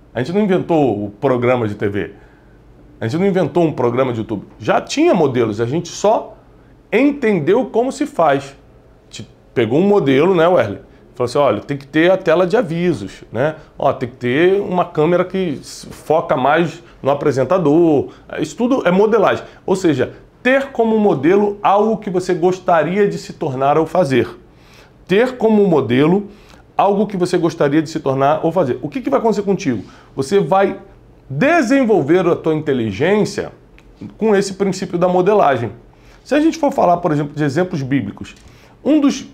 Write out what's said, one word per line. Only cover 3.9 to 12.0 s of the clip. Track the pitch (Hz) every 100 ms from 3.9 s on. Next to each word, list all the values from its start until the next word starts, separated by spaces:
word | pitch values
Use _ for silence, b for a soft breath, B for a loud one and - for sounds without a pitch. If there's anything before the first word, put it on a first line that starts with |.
| 120 131
de | 117
YouTube. | 107 104 - -
Já | 110 196
tinha | - - 339
modelos, | 247 151 123 110 104
a | 117
gente | 151 -
só | - 202 240 - - b b b b _
entendeu | 202 285 277 220 196 143 220 226
como | 214 175
se | - 147
faz. | - 160 139 139 - - - _ - _
A |
gente | - - - _
pegou | - 110 135
um | 196
modelo, | 202 143 135 170
né, | 185 165
Wesley? | 180 110 98 - B B -
Falou | 123
assim, | 147
"Olha, | 139 117
tem | - 143
que | -
ter | 156